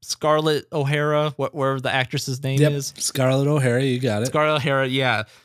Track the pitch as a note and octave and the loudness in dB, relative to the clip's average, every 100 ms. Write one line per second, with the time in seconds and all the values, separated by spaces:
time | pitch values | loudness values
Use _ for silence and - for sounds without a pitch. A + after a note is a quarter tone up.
0 | - - D#3 D#3 D#3 D3 - E3 C#3 D3 | -10 -4 2 2 2 0 -2 -4 0 0
1 | D3 D3+ D3+ C3+ C3+ D3+ C3+ C3+ B2+ C3+ | 0 0 -2 -2 -6 -2 -2 -2 -2 -2
2 | B2+ C#3+ - B2+ C3+ C3+ D3 C#3+ C3+ - | -2 -4 -6 -6 -2 2 4 2 -6 -6
3 | - - C3 C3+ C#3 D3+ B2+ A#2+ C3+ B2 | -6 0 2 2 2 2 2 2 0 0
4 | B2+ G#2 A#2+ D#3 D3+ D3+ C3 C3+ C3+ C3 | 0 -2 -2 0 0 0 0 0 0 0
5 | C3 A2 A2 - | 0 0 -4 -14